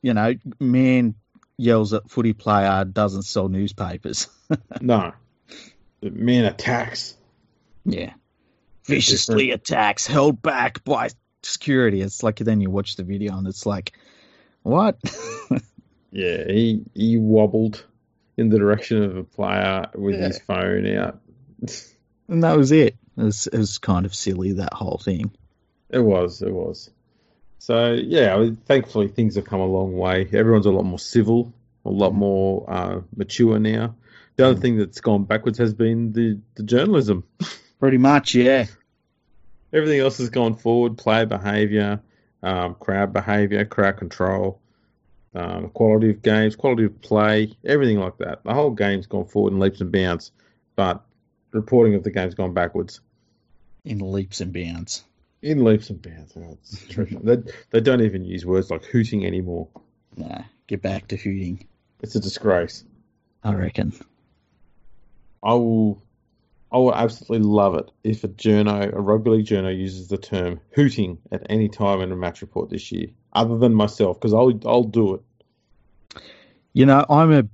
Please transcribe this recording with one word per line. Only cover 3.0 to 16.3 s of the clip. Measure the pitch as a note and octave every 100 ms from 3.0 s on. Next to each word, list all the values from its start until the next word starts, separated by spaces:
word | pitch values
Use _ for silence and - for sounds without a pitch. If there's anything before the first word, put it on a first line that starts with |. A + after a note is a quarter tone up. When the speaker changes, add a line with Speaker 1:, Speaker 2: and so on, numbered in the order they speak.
| G#2+ G2
Speaker 1:
sell | G2+ G#2+ F#2+
newspapers. | F#2+ G2+ - F#2+ F2+ - - - _ _
<laughs> | D#3 _ -
Speaker 2:
No. | B2+ A2+ F2 - _ _ _ - - _ _ _
The | G#2
man | - A#2 B2 G#2+
attacks. | - - A#2+ A2+ - - - _ _ _ _ _ - -
Speaker 1:
Yeah. | - - - _ _ _ _ _ _ -
Viciously | C#3 - - - A2 C3
Speaker 2:
Different. | A#2 -
Speaker 1:
attacks, | - G#2+ G#2 -
held | C#3+ C#3+ A#2+
back | D#3+ C3 D3+ -
by | - C3+ A#2 - _ _
security. | - - - C3 A#2+ G2
It's | F#2+ -
like, | A2+ G#2
then | A2+ G#2+
you | F#2+
watch | G2 G2+ -
the |
video | F#2 G2 G#2 F#2+
and | F#2+
it's | F#2+ G#2+
like, | F#2+ G2+ _ _ _ _ _ _ _
"What?" | - D3 G#3+ - - - D3+ D3+ -
<laughs> | C3 - - _ _ _
Speaker 2:
Yeah, | G2 F2+